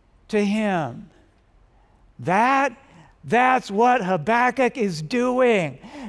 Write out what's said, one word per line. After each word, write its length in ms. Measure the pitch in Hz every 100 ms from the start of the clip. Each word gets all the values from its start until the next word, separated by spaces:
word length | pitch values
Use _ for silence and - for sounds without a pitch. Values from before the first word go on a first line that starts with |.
| _ _ -
to 180 | 214
Him. 640 | 202 214 208 180 135 - - _ _ _ _ _ _ _ _ _ _ -
That, 580 | 127 190 247 269 277 240 _ 165 - _
that's 480 | 135 233 254 254 -
what 340 | 196 240 247
Habakkuk 720 | 185 185 175 233 247 269 240 254
is 260 | 202 156
doing. 760 | 151 240 254 247 247 208 151 131 240 294